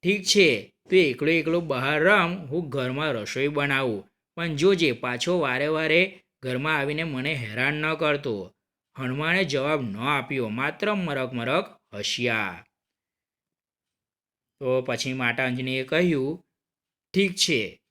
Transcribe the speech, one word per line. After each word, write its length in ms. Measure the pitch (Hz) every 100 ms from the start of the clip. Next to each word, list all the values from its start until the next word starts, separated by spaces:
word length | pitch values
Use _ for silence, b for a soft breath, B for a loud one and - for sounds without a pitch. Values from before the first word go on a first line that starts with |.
"ઠીક 200 | 175 202
છે, 500 | 185 202 175 113 - _ _
તું 100 | 185
એકલો 320 | 160 120 147
એકલો 300 | 165 156 170
બહાર 420 | 165 131 135 151
રમ, 420 | 165 208 170 185 151
હું 240 | 151 160
ઘરમાં 420 | 139 127 131 151
રસોઈ 360 | 123 104 - 139
બનાવું, 600 | 147 143 135 135 104 - _ _ -
પણ 200 | 170 147
જોજે 360 | 175 190 160
પાછો 480 | 120 127 123 170 180
વારે 280 | 139 127 147
વારે 560 | 156 160 160 190 - _ _
ઘરમાં 340 | 131 127 151 156
આવીને 260 | 139 151
મને 300 | 165 131 139
હેરાન 400 | 151 110 107 131
ન 200 | 151 156
કરતો." 600 | 160 156 143 143 104 92 _ _ _ _ -
હનુમાને 460 | 131 135 156 180
જવાબ 380 | 180 139 139 156
ન 160 | 123 98
આપ્યો, 520 | 127 147 127 139 117
માત્ર 440 | 110 139 147 208
મરક 400 | 208 175 139 127
મરક 460 | 127 117 156 196 - _
હસ્યા. 720 | 104 104 - 120 113 101 85 - _ _ _ _ _ _ _ _ _ _ _ _ _ _ _ _ _ _ _
તો 220 | 131 127
પછી 320 | 127 117 135
માતા 320 | 131 131 120 131
અંજનીએ 380 | 123 127 131
કહ્યું, 600 | 131 156 180 151 131 170 _ _ _ _ _ _ _
"ઠીક 220 | 185 196 185
છે 460 | - 143 101 - _